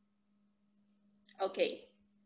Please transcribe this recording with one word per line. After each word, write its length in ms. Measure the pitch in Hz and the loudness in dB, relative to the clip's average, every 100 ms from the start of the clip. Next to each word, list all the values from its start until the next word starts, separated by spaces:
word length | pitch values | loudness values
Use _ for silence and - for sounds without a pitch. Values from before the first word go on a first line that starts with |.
| _ _ _ _ _ _ _ _ _ _ _ - - - | _ _ _ _ _ _ _ _ _ _ _ -20 -20 -2
Okay. 400 | 190 - 165 - - - _ _ | -2 2 2 2 -12 -20 _ _